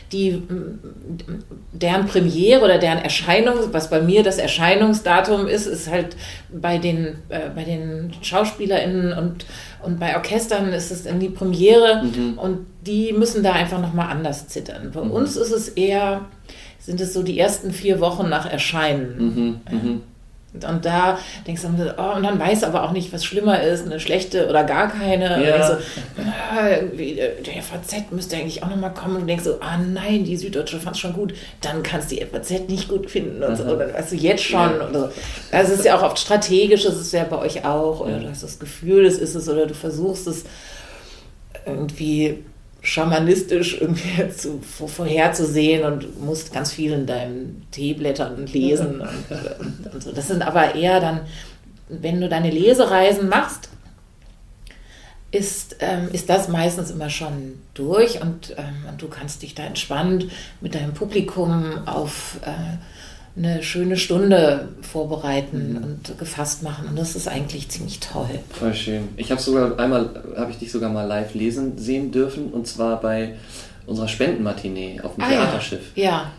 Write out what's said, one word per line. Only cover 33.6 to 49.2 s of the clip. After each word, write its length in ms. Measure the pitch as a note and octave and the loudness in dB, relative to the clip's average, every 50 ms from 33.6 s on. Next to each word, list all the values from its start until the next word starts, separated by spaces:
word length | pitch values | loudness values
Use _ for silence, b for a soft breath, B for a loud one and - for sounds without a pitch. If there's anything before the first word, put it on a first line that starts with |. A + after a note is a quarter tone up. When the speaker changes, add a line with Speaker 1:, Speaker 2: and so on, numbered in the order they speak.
| - | 0
Speaker 2:
Aha. 80 | B2+ D#3 | 0 0
Speaker 1:
Und 40 | - | 0
dann 160 | C#3 - - | 0 -2 -4
weißt 160 | - - - | -6 -6 -4
du 60 | F3+ | -2
jetzt 260 | D#3+ D3 E3+ G3+ - - | 0 2 4 4 2 2
schon 300 | - - F3+ F3 E3 D#3+ D#3 | 0 2 4 4 4 2 0
Speaker 2:
Ja. 60 | D3+ - | -2 -2
Speaker 1:
und 40 | C3+ | -2
so. 160 | C#3+ C3+ C3 B B B B B B B B - | -2 -2 -2 B B B B B B B B 4
Also 200 | F3 G3 F#3 G3 | 6 6 6 6
es 60 | G3 | 6
ist 60 | G3 | 6
ja 120 | - D3+ | 6 6
auch 60 | E3+ F#3 | 6 6
oft 160 | D#3 - - | 4 2 0
strategisch, 640 | - - G#3 G#3 G3+ - F#3 F#3+ G#3 G3+ G#3 F#3+ - | 0 2 2 2 4 4 4 6 6 8 6 6 6
es 140 | G3+ E3+ E3 | 4 0 0
ist 120 | E3 - - | -2 -2 0
ja 100 | E3+ E3 - | 0 0 0
bei 80 | E3 C#3+ | -2 -2
euch 260 | - D#3 D#3+ - - | -2 -2 -4 -2 -2
auch, 360 | C#3 C#3+ D3+ D#3 D#3 D#3 D#3 | 0 0 2 2 0 0 -2
oder 160 | - - G#2+ | -2 -4 -4
Speaker 2:
Ja. 20 | A2+ | -4
Speaker 1:
du 100 | A2+ A2+ | -4 -8
hast 120 | D3 - - | -10 -10 -12
das 160 | - - - | -12 -12 -12
Gefühl, 480 | - - - - E3 E3+ F#3+ G3 G3 | -12 -12 -12 -6 0 6 8 10 10
es 120 | F#3 - - | 10 8 6
ist 180 | - D#3+ D3+ | 0 -2 -4
es, 120 | E3 C#3 D#3 | -4 -2 0
oder 180 | D3 D#3 D#3 | 2 2 2
du 80 | C#3+ D3+ | 0 0
versuchst 520 | - - E3 D3 D3+ F3 F#3+ F#3+ F#3 - | -4 -6 -6 -4 -2 -2 -2 -2 -2 -4
es 180 | E3+ D#3+ D#3+ - B B B B B B B B B B B B B B B B B B B - - - - - | -6 -6 -6 -8 B B B B B B B B B B B B B B B B B B B -20 -20 -18 -14 -10
irgendwie 800 | - C#3 - D3+ C#3 C#3+ - D#3+ D#3 D3+ D3+ D3+ D3+ D3+ - - - - - - - - - - | -8 -6 -6 -6 -6 -6 -4 -2 0 0 2 2 0 0 -2 -10 -16 -20 -20 -20 -20 -14 -8 -6
schamanistisch 960 | - - D#3 D#3+ E3 E3 D#3 E3 E3+ F#3 G3+ F#3 - - F3 F3 - - - | -4 0 0 2 2 4 4 6 6 4 4 4 2 2 2 2 0 -2 0
irgendwie 520 | - D#3+ E3+ F3 - F3+ F3+ F3 G3 - | 0 0 0 0 -2 -2 0 0 0 -2
<laughs> 40 | - | -2
zu, 240 | - - D3+ D3+ C3+ - | -6 -8 -8 -8 -8 -10
vor-, 260 | - - - E3 D#3 | -12 -12 -10 -10 -8
vorherzusehen 960 | - - F3 D#3 D#3 D#3+ D#3+ F3 E3 - E3 D3+ C#3+ D#3 D3+ D3+ D#3+ D#3+ D#3 | -6 -4 -2 0 2 4 4 4 4 2 0 2 2 4 4 4 4 4 2
und 400 | D3 D3 C#3 - - - - C#3+ | 0 0 -2 -6 -10 -12 -8 -6
musst 260 | D3 D#3+ D#3 - - | -4 -4 -6 -6 -6
ganz 220 | - C3 D3 D3 - | -6 -4 -4 -4 -4
viel 200 | - D#3 D3+ D3+ | -4 -4 -2 -2
in 100 | C#3 C3+ | -2 -2
deinen 600 | B2+ B2 B2 B2 B2 B2 B2+ C3 - - - - - - | -2 -4 -4 -4 -6 -8 -8 -10 -10 -12 -14 -16 -14 -8
Tee 200 | C#3+ C#3+ C#3+ D3+ | -4 -4 -4 -2
blättern 440 | D3 D3 C#3+ C#3 - C#3 B2 B2+ | -2 -2 -2 -2 -2 -2 -6 -6
und 180 | B2+ C#3 C3+ - | -8 -8 -4 0
lesen 460 | C#3 C3 C#3 D3 D3+ E3 C#3+ C#3 C3+ | 2 4 4 4 4 2 0 -2 -4
Speaker 2:
Ja. 100 | G#2+ G#2+ A#2+ C3 | -6 -8 -8 -8